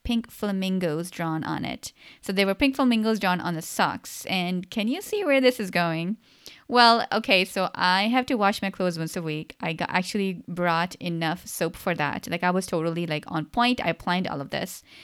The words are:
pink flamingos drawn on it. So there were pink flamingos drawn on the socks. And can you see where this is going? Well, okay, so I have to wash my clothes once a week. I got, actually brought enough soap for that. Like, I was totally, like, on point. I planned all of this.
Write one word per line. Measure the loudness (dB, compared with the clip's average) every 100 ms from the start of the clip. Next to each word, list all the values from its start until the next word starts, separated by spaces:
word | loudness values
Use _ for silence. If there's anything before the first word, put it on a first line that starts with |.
pink | -4 -4 -4
flamingos | -6 -2 0 0 0 0 -2 -4
drawn | -4 -2 -2
on | -4 -4
it. | -6 -8 -12 -16 -20 -12
So | -4
there | 2
were | 2
pink | 4 2 4
flamingos | 2 4 2 2
drawn | 2 0
on | 0
the | -4
socks. | -4 0 0 0 -8 -12 -4
And | -2 -2 -4 -4
can | -4 -2
you | -2
see | -4 -2
where | 2 4
this | 4 2
is | 0
going? | 0 0 0 -2 -6 _ _ -20 -16 2
Well, | 6 8 8 4
okay, | 0 4 2
so | 2 0 -2
I | 0 2 4
have | 4 2 2
to | 2
wash | 2 2
my | -2
clothes | 0 -2 0
once | -4 -4
a |
week. | -4 -4 -8 -8
I | -6
got, | -4 -2
actually | -2 -2 -2 -2 -4 -8
brought | -2 2 2 0 -4
enough | -6 -2 -2 -4 -6
soap | -4 -4 -4
for | -4
that. | -2 -2 -4 -6
Like, | -2
I | 0
was | 0 0
totally, | -2 -2 -2 -2
like, | -4 -4
on | -6 -2
point. | 0 2 2
I | -2
planned | -4 -2 -2 -2
all | -6
of | -6
this. | -6 -6 -10 -18 -20